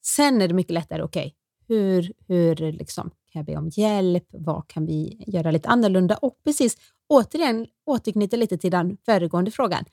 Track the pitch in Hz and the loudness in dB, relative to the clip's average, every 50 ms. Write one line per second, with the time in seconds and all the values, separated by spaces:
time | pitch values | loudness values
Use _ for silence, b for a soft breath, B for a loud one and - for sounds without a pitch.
0 | - - - - 294 285 262 226 190 170 170 185 175 - 170 165 160 _ 160 160 | -4 -4 0 2 2 4 4 2 2 2 2 0 0 0 -4 -6 -4 _ -8 -8
1 | 151 156 - 170 - 143 _ _ _ _ _ _ _ _ 226 220 202 190 190 180 | -8 -6 -6 -6 -6 -6 _ _ _ _ _ _ _ _ 0 0 2 2 2 2
2 | 170 180 - _ _ - 185 175 170 165 160 156 160 156 160 165 151 - - - | 0 -2 -8 _ _ -2 2 4 4 4 2 0 -2 -6 -6 -8 -12 -12 -10 -10
3 | - 170 _ _ _ _ _ 160 151 151 151 151 147 165 - 208 208 214 208 202 | -10 -12 _ _ _ _ _ -10 -8 -8 -6 -6 -6 -6 -2 0 0 2 2 2
4 | 190 180 175 175 - _ - - 160 165 156 - - _ - 160 156 165 156 151 | 2 2 0 0 -2 _ -18 -8 -6 -4 -4 -6 -6 _ -6 -6 -4 -4 -2 -4
5 | 156 - - - - - 190 175 160 165 156 160 - - 233 240 226 202 185 185 | -4 -6 -10 -14 -12 -6 -4 -2 0 0 0 0 2 2 2 4 4 4 4 4
6 | 185 170 - - - 254 - _ _ 302 294 - 277 233 - b b b b b | 4 2 2 0 -2 -4 -4 _ _ -2 0 2 2 0 0 b b b b b
7 | b _ 302 269 214 - - 311 339 269 226 220 226 - _ _ _ - 277 226 | b _ 4 4 4 4 -2 -2 0 0 0 -2 -6 -10 _ _ _ -2 -2 -2
8 | - 226 190 214 208 190 - 240 233 - 185 165 - 185 175 180 170 180 - - | -2 -2 -2 0 0 0 0 -2 0 -2 -2 -2 -2 0 0 0 0 -2 -4 -6
9 | _ - 220 190 175 165 170 170 180 214 220 - 240 208 175 147 165 _ | _ 0 2 2 2 0 0 0 -2 -2 -2 -2 -2 -2 -2 -4 -8 _